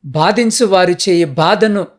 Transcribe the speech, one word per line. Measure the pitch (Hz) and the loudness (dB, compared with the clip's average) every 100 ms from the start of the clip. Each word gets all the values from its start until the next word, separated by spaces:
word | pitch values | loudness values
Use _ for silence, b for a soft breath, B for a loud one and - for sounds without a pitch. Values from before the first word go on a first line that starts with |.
బాధించు | 139 151 170 214 233 - 220 | -6 -2 0 2 -2 0 0
వారు | 190 180 | 2 2
చేయి | 175 - 170 | 0 0 0
బాధను | 165 135 160 208 220 202 175 | 0 0 0 2 0 -2 -6